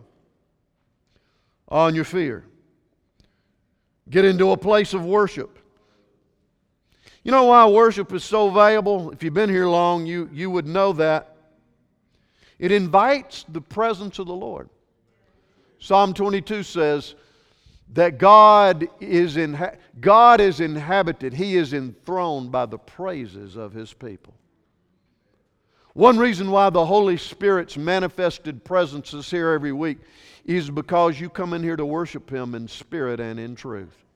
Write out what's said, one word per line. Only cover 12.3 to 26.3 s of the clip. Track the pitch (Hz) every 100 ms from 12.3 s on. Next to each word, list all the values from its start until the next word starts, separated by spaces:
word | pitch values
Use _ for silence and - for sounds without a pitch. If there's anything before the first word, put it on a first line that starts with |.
| _ _ _
It | 175
invites | 208 185 190 233 277 254 - -
the | 160
presence | - - 226 196 202 -
of | 180
the | 180
Lord. | 220 78 65 _ _ _ _ _ _ _ _ _ _ _
Psalm | - 196 202
twenty-two | 185 202 196 - 214
says | 185 170 151 147 - - _ _ _ _ _ _ _
that | 117 170 131
God | 190 214 214 208 202 165 165 -
is | 208 175 175 147
inha-, | 160 143 180 - _ -
God | 156 220 240 233
is | 202 147
inhabited. | 165 151 147 196 170 160 131
He | 127 196 185
is | 147
enthroned | 143 131 107 - 185 175 143 123
by | 127 120
the | 110
praises | - - 185 165 117 95 101 95
of | 107
his | 107 110
people. | _ 123 95 _ _ _ _ _ _ _ _ _ _ _ _ _ _ _ _ _
One | - 233 226
reason | 240